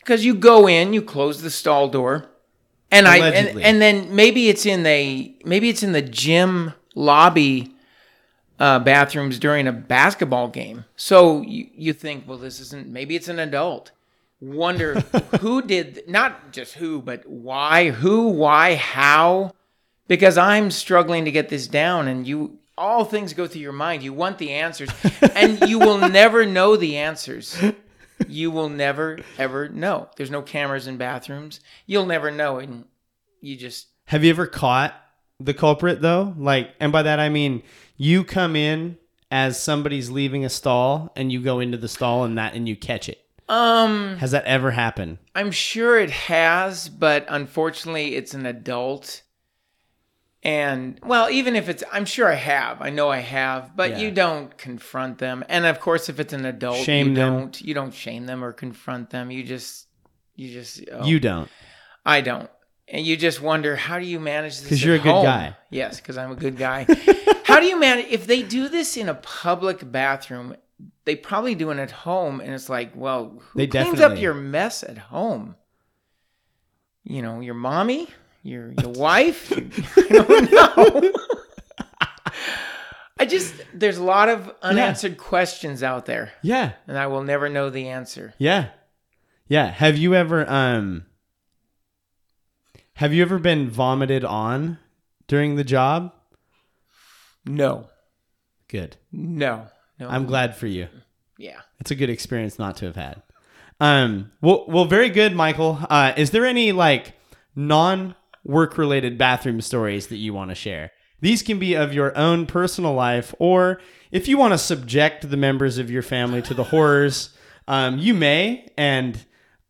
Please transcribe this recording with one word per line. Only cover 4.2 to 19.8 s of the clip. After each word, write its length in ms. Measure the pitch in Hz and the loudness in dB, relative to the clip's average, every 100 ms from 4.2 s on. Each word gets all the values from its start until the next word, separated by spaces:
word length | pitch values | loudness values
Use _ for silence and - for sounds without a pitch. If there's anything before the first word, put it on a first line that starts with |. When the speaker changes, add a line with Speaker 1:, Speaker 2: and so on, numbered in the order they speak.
| 226 247 226 | 6 8 4
Speaker 1:
it's 160 | 208 208 | 2 0
in 180 | 185 | 2
the, 520 | 160 147 139 131 - - | 2 2 2 -4 -8 -12
maybe 240 | 156 190 233 | -2 0 0
it's 140 | 208 | 0
in 80 | 202 | 0
the 80 | 156 | -2
gym 680 | 131 110 139 165 185 180 160 - _ | -2 -4 2 4 4 0 -4 -10 _
lobby, 800 | - 147 147 175 165 139 131 120 _ _ _ _ _ _ _ _ - | -2 4 8 8 6 2 0 -6 _ _ _ _ _ _ _ _ 0
uh, 200 | 143 131 | 2 4
bathrooms 580 | 127 143 143 151 139 120 | 6 4 4 0 -6 -2
during 280 | 147 147 131 | 0 0 -2
a 40 | |
basketball 760 | 117 - 127 165 196 143 123 120 | -4 0 2 2 2 -2 -2 -2
game. 380 | 127 107 117 - - | -8 -12 -14 -20 -12
So 460 | - 190 170 151 | 6 8 8 6
you, 260 | 117 - - 160 | -4 -12 -12 -8
you 160 | 156 | -6
think, 340 | 147 156 139 120 | -6 -10 -14 -16
"Well, 100 | 127 | -16
this 220 | 131 120 | -16 -16
isn't, 260 | 127 143 131 | -16 -18 -16
maybe 280 | 123 139 165 | -14 -8 -8
it's 120 | 175 | -8
an 120 | 170 | -8
adult." 520 | 156 143 170 127 - _ _ _ _ _ | -6 -4 -4 -6 -14 _ _ _ _ _
Wonder 600 | 131 147 175 180 156 175 | -14 -4 -2 -2 -4 -4
Speaker 2:
<laughs> 400 | - 220 - - | -2 -2 0 -2
Speaker 1:
who 200 | 214 262 | 0 -2
did, 400 | 233 185 147 - 170 | 0 -2 -4 -12 -2
not 440 | 196 262 - 139 | 0 0 -4 -16
just 200 | 131 120 156 | -18 -16 -10
who, 260 | 165 151 | -8 -8
but 260 | 127 123 - | -10 -12 -14
why, 600 | 131 123 135 147 165 170 | -16 -8 -4 4 4 4
who, 380 | 113 175 220 233 | 2 2 4 2
why, 460 | 160 151 151 175 151 | 2 6 6 6 2
how? 760 | - 131 139 151 170 185 190 - _ _ | -2 2 6 6 6 2 -2 -10 _ _